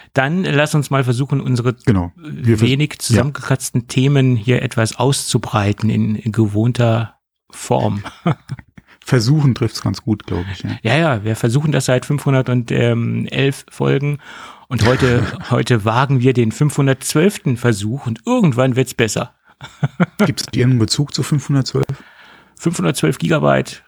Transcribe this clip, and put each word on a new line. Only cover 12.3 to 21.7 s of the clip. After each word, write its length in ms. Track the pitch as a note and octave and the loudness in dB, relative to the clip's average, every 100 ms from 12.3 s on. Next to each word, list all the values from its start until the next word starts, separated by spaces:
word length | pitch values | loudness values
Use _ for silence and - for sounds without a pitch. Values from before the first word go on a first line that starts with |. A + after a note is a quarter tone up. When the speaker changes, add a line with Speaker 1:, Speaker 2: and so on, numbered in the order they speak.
| C3+ B2+ | 0 2
Speaker 1:
und, 240 | B2 A#2+ | 0 0
ähm, 560 | C3 A#2+ A#2 A#2 A#2 A#2 | 0 2 0 -2 -2 -4
elf 340 | B2 C#3 C3+ - | -2 -2 -2 -10
Folgen 480 | - C#3 C#3 C#3+ C#3+ - - - - - | -4 0 0 0 -6 -10 -20 -20 -20 -8
und 180 | A#2+ | 0
heute, 400 | A2 B2+ C3 A#2+ G2 - | 2 4 2 2 0 -6
Speaker 2:
<laughs> 120 | - | -2
Speaker 1:
heute 340 | B2 B2 A#2+ | -2 2 0
wagen 340 | G#2 A2+ C3+ C3+ | 2 0 2 2
wir 140 | B2+ | 4
den 180 | B2 A2 | 4 0
fünfhundertzwölften 1080 | - D3 - C#3 C3 - D3+ F#3 - D#3 A#2+ | 2 0 2 0 0 0 2 2 0 -2 0
Versuch 520 | A#2+ G#2+ G#2+ C3+ - | 0 0 -2 -6 -6
und 140 | A2 - | -6 -2
irgendwann 480 | B3+ F3+ A#2 C3 | 2 2 2 2
wird's 200 | B2 B2+ | 0 -2
besser. 420 | - A2+ - - _ _ _ | 0 -2 -2 -6 _ _ _
<laughs> 560 | - - D3 - F3 - G#3 | -20 -4 -4 0 -2 0 0
Speaker 2:
Gibt's 200 | A2+ - | 0 -4
irgendeinen 300 | - B2 B2 | 0 2 4
Bezug 340 | A2 - D3 | 2 0 -2
zu 80 | - | -4
fünfhundertzwölf? 640 | C3+ D3+ - C#3 B2+ | -2 -2 0 -2 0